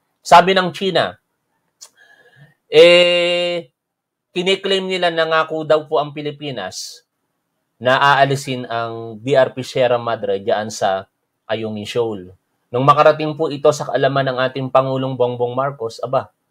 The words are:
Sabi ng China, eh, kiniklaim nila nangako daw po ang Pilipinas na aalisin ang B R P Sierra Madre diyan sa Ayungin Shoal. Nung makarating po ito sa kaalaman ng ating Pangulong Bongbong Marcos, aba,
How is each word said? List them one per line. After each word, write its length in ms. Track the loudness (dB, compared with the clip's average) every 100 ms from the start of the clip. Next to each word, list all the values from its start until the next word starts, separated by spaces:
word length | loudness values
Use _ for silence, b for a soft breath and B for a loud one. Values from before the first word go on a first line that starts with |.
| _ _
Sabi 320 | 6 6 8
ng 160 | 0 -2
China, 480 | -4 -2 -2 -2 -6 _ _ _ _ _ _ -20 b b b b b b b _
eh, 1040 | 6 8 8 4 0 0 -2 -4 -6 -10 _ _ _ _ _ _ -4
kiniklaim 480 | -2 -2 -2 -2 -2
nila 240 | -2 -2
nangako 560 | 0 0 0 -2 -6 0
daw 240 | 0 0
po 80 | -2
ang 160 | -2
Pilipinas 880 | -8 -10 -10 -10 -10 -10 -12 -16 -18 _ _ _ _ _ _ _ _
na 160 | 0 4
aalisin 720 | 4 4 2 0 -4 -10 -6
ang 520 | -6 -6 -8 -12 -12
B 160 | 0 2
R 160 | 2 -2
P 80 |
Sierra 320 | -8 -2 0 0
Madre 440 | -2 -6 -4 -4
diyan 280 | -2 -2 -4
sa 400 | -4 -2 -2 -6 _ _ _ -10
Ayungin 400 | -8 -6 -10 -6
Shoal. 440 | -4 -4 -6 -12 -20 _ _ _
Nung 120 | 0
makarating 520 | 2 6 6 4 -4 -4
po 80 | -4
ito 240 | 2 2
sa 160 | 2 -4
kaalaman 440 | 0 0 0 -2
ng 60 | -2 -4
ating 160 | -4 0
Pangulong 440 | 2 2 -2 -4 -2
Bongbong 320 | -2 0 -4
Marcos, 480 | -4 -6 -6 -10 -8
aba, 280 | -4 -4 -4 _ _